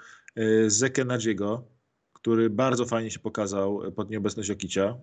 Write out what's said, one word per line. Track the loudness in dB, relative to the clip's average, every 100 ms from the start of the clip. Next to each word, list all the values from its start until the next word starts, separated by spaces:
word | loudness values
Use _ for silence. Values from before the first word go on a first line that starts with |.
| -20 -20 -14 -2
y, | 2 4 4
Zekę | 2 2 0
Nadziego, | 0 0 -2 -2 -2 -4 -8 _ _ _ _
który | _ 2 4 4
bardzo | 2 2 2 0
fajnie | -2 -2
się | -6
pokazał, | -6 -4 -2 -2 -2 -2
y, | -6
pod | -6 -6
nieobecność | -2 -2 -4 -6
Jokicia, | -6 -4 0 0 -2